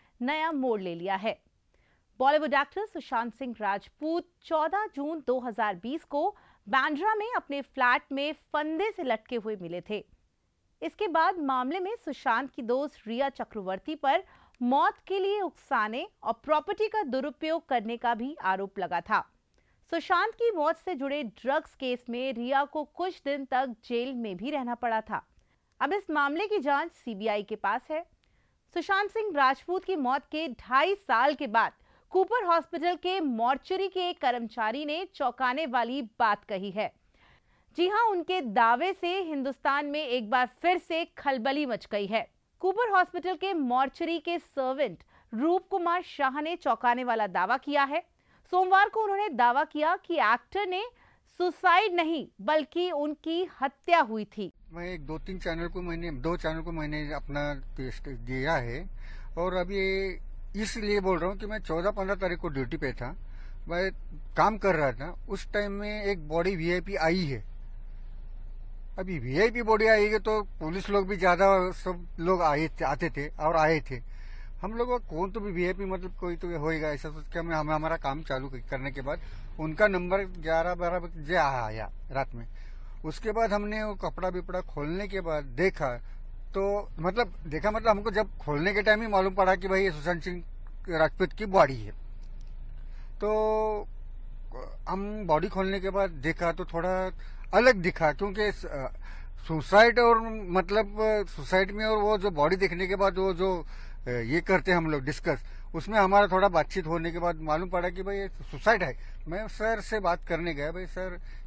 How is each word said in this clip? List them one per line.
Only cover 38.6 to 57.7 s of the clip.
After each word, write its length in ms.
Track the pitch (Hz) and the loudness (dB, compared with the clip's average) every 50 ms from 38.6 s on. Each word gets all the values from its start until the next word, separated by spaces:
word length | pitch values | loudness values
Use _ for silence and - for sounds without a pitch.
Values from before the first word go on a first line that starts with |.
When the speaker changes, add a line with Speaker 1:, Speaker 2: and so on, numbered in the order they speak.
| 226 226 240 247 339 381 | 6 6 6 4 2 0
Speaker 1:
से 280 | 381 - 359 349 370 392 | 0 -2 -2 -2 -2 -2
हिंदुस्तान 640 | 359 320 302 277 247 277 247 - - 285 277 285 294 | -2 -4 -4 -4 -4 -4 -4 -2 0 0 0 0 0
में 200 | 285 285 302 311 | -2 -4 -4 -2
एक 240 | 247 247 247 214 202 | -2 -2 -2 0 0
बार 160 | 269 254 254 240 - _ | 2 2 2 0 -2 _
फिर 160 | - 349 370 349 | 2 2 2 2
से 260 | - - 330 320 339 | 0 -2 -2 -2 -2
खलबली 640 | - _ - - 285 269 247 220 277 269 302 294 | -4 _ -6 -2 -2 0 0 0 0 0 0 -2
मच 220 | 247 220 - - - | -2 -4 -6 -6 -4
गई 140 | 214 208 202 | -4 -4 -2
है। 240 | 185 220 214 - - _ _ _ _ _ - | -2 -2 -2 -4 -6 _ _ _ _ _ -2
कूपर 300 | - 381 381 440 494 440 | 0 0 2 2 2 4
हॉस्पिटल 440 | 392 370 349 - - 359 - 370 381 | 4 4 4 2 -2 -4 -4 -4 -4
के 200 | - 370 392 381 | -2 -2 -2 -2
मॉर्चरी 640 | 320 269 240 247 254 269 269 - - 339 330 339 320 | 0 0 0 2 2 0 0 -2 -4 -4 -2 -4 -4
के 200 | - 339 339 339 | -2 -4 -4 -4
सर्वेंट 640 | - _ - 277 262 254 262 285 269 208 160 - - _ _ _ _ _ 226 | -6 _ -6 -4 -2 -2 0 0 -2 -2 -4 -8 -18 _ _ _ _ _ -4
रूप 340 | 214 285 330 359 370 370 - | 0 2 2 2 2 0 -2
कुमार 320 | 381 381 339 339 339 359 | -2 0 0 0 0 -2
शाह 380 | 349 - - - 277 254 254 302 | -2 -6 -2 0 0 0 0 -2
ने 160 | 302 320 349 | -4 -4 -4
चौंकाने 480 | 339 - 277 226 - - 240 240 247 254 | -2 0 0 0 2 2 2 2 2 0
वाला 220 | 247 226 220 208 | 0 0 0 0
दावा 300 | 190 175 180 185 202 247 | 0 0 0 2 2 0
किया 280 | 262 - 285 285 285 277 | 0 0 0 2 2 2
है। 200 | 269 285 - - _ _ _ _ _ _ _ _ _ | 2 0 -4 -4 _ _ _ _ _ _ _ _ _
सोमवार 380 | 359 370 381 370 381 381 415 392 | 2 4 4 6 6 6 6 6
को 140 | - 440 | 2 0
उन्होंने 260 | 440 403 392 403 415 403 | 0 0 0 0 -2 0
दावा 360 | 262 226 240 240 240 277 311 | 2 4 4 4 4 4 0
किया 320 | 294 - 302 302 330 370 | 0 0 0 0 2 0
कि 180 | 381 - - 339 294 | 0 -2 -2 0 2
एक्टर 460 | 226 208 233 247 - _ - 392 415 | 4 4 4 2 0 _ -4 -2 -2
ने 180 | 370 359 381 453 494 - _ _ _ _ _ _ _ _ - | -2 -2 -4 -4 -6 -12 _ _ _ _ _ _ _ _ -2
सुसाइड 560 | 359 359 - - - 359 339 370 440 415 349 | -2 -2 0 2 4 6 6 6 6 4 2
नहीं 340 | 349 320 320 330 277 190 - _ - | 2 2 2 0 -2 -4 -8 _ -4
बल्कि 520 | 190 254 311 311 269 - - 240 254 359 | 0 2 2 2 2 0 -2 -2 -2 0
उनकी 560 | 320 285 294 302 294 - - 320 330 349 370 - - - | 0 -2 -2 -2 -4 -6 -6 -4 -2 -2 -2 -4 -4 -4
हत्या 380 | 262 277 - _ _ 359 339 330 | -4 -4 -4 _ _ 4 6 6
हुई 240 | 277 214 220 220 208 | 6 4 0 -6 -6
थी। 280 | - - 214 196 165 - - - - | -6 -8 -8 -8 -8 -10 -14 -20 -16
Speaker 2:
मैं 140 | 165 170 175 | -12 -10 -8
एक 200 | 180 185 175 143 | -8 -8 -8 -8
दो 120 | 151 156 156 | -8 -8 -8
तीन 200 | - 190 190 185 | -8 -8 -8 -6
चैनल 300 | - 175 165 165 170 170 | -4 -4 -4 -4 -4 -4
को 140 | - 180 | -6 -6
मैंने, 280 | 180 175 165 165 175 170 | -6 -4 -4 -4 -4 -6
दो 260 | 147 123 127 165 175 | -6 -4 -2 -2 -2
चैनल 260 | - - 156 156 165 | -2 -2 -2 -4 -4
को 100 | 156 170 | -6 -6
मैंने 400 | 165 160 151 147 151 151 151 143 | -6 -4 -4 -4 -4 -4 -4 -4
अपना 420 | 151 139 - 143 143 143 147 147 143 | -6 -6 -6 -4 -4 -2 -2 -2 -4
टेस्ट 540 | 135 - - | -6 -8 -10